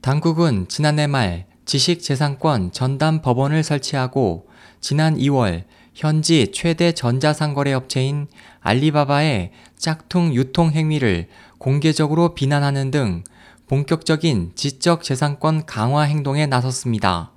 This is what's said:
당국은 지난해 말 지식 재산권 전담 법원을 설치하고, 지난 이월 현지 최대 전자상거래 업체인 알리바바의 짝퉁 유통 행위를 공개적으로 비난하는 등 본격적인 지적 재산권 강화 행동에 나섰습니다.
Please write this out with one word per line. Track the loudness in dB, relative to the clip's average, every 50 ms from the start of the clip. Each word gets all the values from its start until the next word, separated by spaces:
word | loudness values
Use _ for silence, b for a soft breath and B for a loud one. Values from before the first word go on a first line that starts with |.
당국은 | -2 0 -2 0 0 0 0 2 2 2 2 0 -2
지난해 | -4 -4 -2 0 0 2 0 0
말 | 0 0 0 0 0 -2 -6 -8 _ _ _ _
지식 | -4 -2 0 0 0 -2 -2 -2
재산권 | -4 -2 -2 -2 -4 -4 -2 -2 0 0 0 -2 -4 -4
전담 | -4 -2 -2 -2 0 0 0 0 0 0
법원을 | 0 0 2 2 0 0 0 0
설치하고, | 0 -2 -4 -4 -4 -4 -4 -4 -2 0 0 0 0 -2 -4 -10 B B B B B B B
지난 | -6 -2 0 2 2 2 2
이월 | 2 0 2 2 2 2 0 -2 -4 -8 b b b b b b
현지 | -4 -2 0 0 0 2 4 4 4 4 2
최대 | -2 -4 -2 -2 0 2 2 0
전자상거래 | 0 0 -2 -2 0 2 2 0 0 0 -2 -2 -2 0 0 0
업체인 | 0 -2 -4 -4 -2 -2 -2 0 -2 -4 -6 B B B B B B B
알리바바의 | B 0 2 4 2 2 2 2 2 2 2 2 2 2 0 0 -2 -6 B B B B B
짝퉁 | _ -4 -4 -4 -6 -8 _ 0 0 0 2 2
유통 | 0 -2 0 0 2 2 2
행위를 | 2 2 0 0 0 2 2 2 2 0 -2 B B B B B B B
공개적으로 | -2 0 0 2 2 2 2 2 0 2 2 2 2 2 2
비난하는 | 0 0 2 2 2 2 0 0 0 -2 0
등 | 0 0 0 0 -2 -4 -8 B B B B B B B B
본격적인 | _ -2 -2 0 0 -2 -2 0 -2 -2 0 2 0 0 0 -2 -4 -8
지적 | -6 -6 -6 -6 -2 0 0 0 0 0
재산권 | -4 -2 -2 0 -2 -2 -2 -2 0 0 0 -4
강화 | -6 -4 -2 0 0 2 2
행동에 | 2 2 0 -2 -2 -2 0 0 0
나섰습니다. | 0 0 0 0 -2 -4 -4 -4 -2 -2 0 0 0 0 0 -4 -10 _